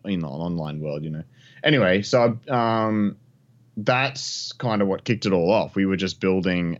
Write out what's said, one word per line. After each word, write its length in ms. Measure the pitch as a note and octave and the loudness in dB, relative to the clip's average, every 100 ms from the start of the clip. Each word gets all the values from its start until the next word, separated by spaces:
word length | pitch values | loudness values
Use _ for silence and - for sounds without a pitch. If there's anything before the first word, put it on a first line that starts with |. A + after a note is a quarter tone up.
in 160 | F#2+ F#2 | -6 -4
the 80 | D#2 | -4
online 520 | C#2 E2+ E2+ D#2 D2+ | -6 -4 -4 -6 -6
world, 220 | D2+ D2 | -6 -6
you 60 | D#2 | -6
know. 120 | D#2 - _ - - | -8 -12 _ -20 -4
Anyway, 380 | D3+ D3 F#2+ F#2+ | 2 4 4 2
so, 360 | G#2 B2+ A#2 A2+ - | 2 2 2 0 -2
um, 680 | B2+ A2+ A2+ A2 G#2+ G2+ - _ _ _ _ _ - | 0 2 2 0 0 -2 -4 _ _ _ _ _ -6
that's 760 | G#2+ B2+ C3+ C3+ - - - | 0 0 0 -4 -10 -10 -10
kind 300 | - B2 G#2+ | -6 -2 0
of 60 | G2 | 0
what 160 | F#2+ | 0
kicked 220 | - A2 G#2+ | -2 -2 2
it 60 | |
all 180 | F#2+ E2+ | 2 4
off. 220 | G#2+ E2+ - | 2 2 0
We 100 | G2 | 0
were 100 | F#2+ | 0
just 240 | F#2 - | -2 -2
building, 580 | F#2+ F#2+ F2+ F2+ E2+ E2 | 0 2 2 0 -2 -4